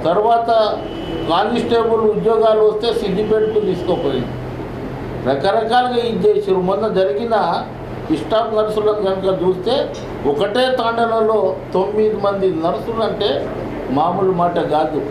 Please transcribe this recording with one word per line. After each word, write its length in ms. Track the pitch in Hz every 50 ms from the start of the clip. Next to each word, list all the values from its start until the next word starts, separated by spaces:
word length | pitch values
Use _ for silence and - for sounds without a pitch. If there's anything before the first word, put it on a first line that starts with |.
| -
తర్వాత 460 | 160 175 202 208 226 233 233 226 240 233 226 214 208 - - - - - - - - - - - 139
కానిస్టేబుల్ 720 | 165 180 208 226 240 240 233 - 240 233 220 226 226 220
ఉద్యోగాలు 580 | 220 214 202 180 170 214 226 220 220 226 220 214
వస్తే 340 | 214 214 202 - - 233 220
సిద్దిపేటకు 680 | 214 214 196 180 180 - - 214 220 214 214 - 214
తీసుకుపోయింది. 680 | - 185 180 - - - 180 151 - 139 127 123 120 - - - - - - - - - - - 135 - - - - - - - 123 160
రకరకాలుగా 640 | 165 143 - 190 202 - 220 220 233 247 247 247 240
ఇది 320 | 233 226 226 214 185 180 208
చేసారు. 300 | 202 196 202 196 185 185
మొన్న 300 | 180 180 196 208 220 220
జరిగిన 760 | 185 185 190 196 202 208 233 226 226 208 185 170 180 220 254 - - - - - - - - - 156
స్టాఫ్ 420 | 143 - - 226 220 233 226 220
నర్సులను 380 | 214 214 214 214 214 208 214 208
కనుక 500 | - 190 190 190 190 185 190 185 165 170
చూస్తే 460 | 185 185 - - 226 247 285 - - - - - - - - - -
ఒకటే 460 | - - 196 196 - 247 254 262 262 254
తాండలలో 760 | 226 226 226 233 233 226 220 226 220 214 220 214 190 185 - - - - -
తొమ్మిది 420 | 175 190 208 208 214 214 214 214
మంది 320 | 196 196 202 196 196 190 190
నర్సులు 560 | 165 160 160 170 185 220 - - 226 220 220
అంటే 440 | 202 180 - 202 214 269 285 - - - - - - - - - -
మామూలు 400 | 127 139 156 175 180 190 196 185
మాట 280 | 185 170 175 175 170 170
కాదు. 420 | 151 147 147 156 160 156 156 143 - -